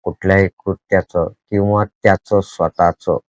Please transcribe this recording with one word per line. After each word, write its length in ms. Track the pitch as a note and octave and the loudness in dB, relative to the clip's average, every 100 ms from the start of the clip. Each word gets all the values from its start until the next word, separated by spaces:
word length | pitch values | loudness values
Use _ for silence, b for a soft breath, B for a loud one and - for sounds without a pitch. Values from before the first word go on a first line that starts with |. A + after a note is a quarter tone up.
कुठल्याही 460 | G#2+ - F#2+ G2 F#2+ _ | -10 -6 0 2 0 _
कृत्याचं 640 | G2 - _ F#2+ - F2 E2 - _ | -8 -8 _ -2 0 -4 -4 -8 _
किंवा 340 | G2+ G2+ G#2 | -4 0 -2
त्याचं 560 | G#2 _ G#2 F#2+ - G2+ | -4 _ 0 0 0 -2
स्वतःचं 760 | G2 - E2 - F2 - - C#2+ _ | -2 -4 -4 0 0 0 -4 -4 _